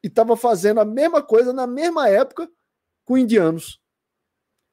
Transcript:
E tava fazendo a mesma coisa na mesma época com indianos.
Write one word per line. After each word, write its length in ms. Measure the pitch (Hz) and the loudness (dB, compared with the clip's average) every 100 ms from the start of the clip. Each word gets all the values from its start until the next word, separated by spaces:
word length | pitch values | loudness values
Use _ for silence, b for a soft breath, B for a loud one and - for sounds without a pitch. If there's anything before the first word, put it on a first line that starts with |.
E 80 | 202 | -4
tava 280 | - 226 226 | -2 0 0
fazendo 420 | 247 202 202 220 | 0 0 0 0
a 60 | 214 | 0
mesma 360 | 226 320 339 | 0 0 0
coisa 300 | 285 220 247 | 2 2 2
na 160 | 262 254 | -2 -6
mesma 400 | 247 330 330 254 | -4 -4 0 2
época 420 | 196 262 - 330 _ _ _ _ _ | 2 0 -6 -14 _ _ _ _ _
com 140 | _ 254 | _ 0
indianos. 640 | 247 220 160 165 - - _ _ _ _ _ _ _ _ _ | 2 2 2 -2 -10 -20 _ _ _ _ _ _ _ _ _